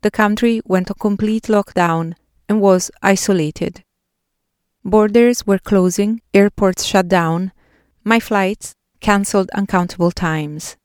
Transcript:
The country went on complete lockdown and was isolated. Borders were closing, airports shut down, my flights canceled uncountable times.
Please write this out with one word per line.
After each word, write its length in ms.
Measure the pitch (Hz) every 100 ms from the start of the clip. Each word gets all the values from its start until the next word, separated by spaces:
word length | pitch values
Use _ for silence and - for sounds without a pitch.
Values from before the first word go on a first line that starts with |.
The 100 | 208
country 500 | - 208 214 240 226
went 240 | - 185 185
on 60 | -
complete 460 | 214 202 214 220
lockdown 680 | - 208 196 - 175 165 165 170 _ _ _
and 140 | 214
was 280 | 202 185 180 _
isolated. 800 | 196 196 - 190 151 - 170 175 _ _ _ _ _ _ _ _ _ _
Borders 600 | - 208 214 214 240 240
were 140 | - 196
closing, 640 | - 202 180 175 208 226 _
airports 520 | 196 202 - 196 180
shut 240 | - 196 180
down, 420 | 185 165 165 190 _ _ _ _ _
my 160 | - 226
flights 540 | - 208 190 214 - - _ _
canceled 480 | - 202 196 202 190
uncountable 580 | - 196 190 175 - 175
times. 680 | - 175 156 151 151 - -